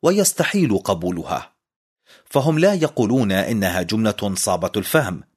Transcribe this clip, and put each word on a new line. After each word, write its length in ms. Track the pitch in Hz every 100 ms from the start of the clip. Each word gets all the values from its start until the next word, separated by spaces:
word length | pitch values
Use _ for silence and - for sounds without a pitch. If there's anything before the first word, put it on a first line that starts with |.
ويستحيل 720 | 156 202 190 - 160 202 143 95
قبولها. 760 | - 90 90 87 - 82 - _ _ _ _ _ _ - -
فهم 340 | 143 143 156
لا 140 | 185
يقولون 580 | 190 156 - 107 131 104
إنها 500 | 95 92 113 92 90
جملة 520 | 87 110 110 - 104 92
صعبة 360 | - 90 90 107
الفهم، 460 | - 156 117 85 -